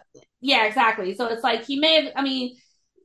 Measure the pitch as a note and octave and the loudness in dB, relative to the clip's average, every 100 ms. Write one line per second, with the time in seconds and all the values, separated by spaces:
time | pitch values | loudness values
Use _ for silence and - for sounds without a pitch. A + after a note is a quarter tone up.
0 | _ - _ _ C4 B3+ G#3+ A3+ A3+ G#3+ | _ -20 _ _ 0 2 2 2 0 0
1 | F#3 G3 A#3 A3+ B3+ A3+ - C#4 D#4 D#4+ | -6 -4 -4 -2 -2 -2 -4 0 2 2
2 | C#4 - C#4 C4 B3 - _ _ _ _ | 2 -4 -4 -4 -6 -12 _ _ _ _